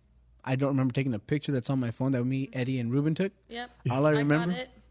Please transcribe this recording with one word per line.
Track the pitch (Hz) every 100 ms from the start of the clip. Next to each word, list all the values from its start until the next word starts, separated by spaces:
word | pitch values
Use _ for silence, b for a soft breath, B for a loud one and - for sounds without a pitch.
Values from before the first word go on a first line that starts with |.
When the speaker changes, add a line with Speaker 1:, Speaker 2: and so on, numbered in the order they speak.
| _ _ _ _
Speaker 1:
I | - 131
don't | 139
remember | 135 131 127
taking | 135
a | 107
picture | - 151 -
that's | 135 -
on | 135
my | 120
phone | - 131
that | 127
me, | 123 135 135
Eddie, | 131 123 131
and | 117
Ruben | 135 151
took. | 160 196 - -
Speaker 2:
Yep. | 233 247 - -
Speaker 1:
All | 131 151
I |
Speaker 2:
I |
got | 147
Speaker 1:
remember, | 143 151 170 247
Speaker 2:
it. | 254 - -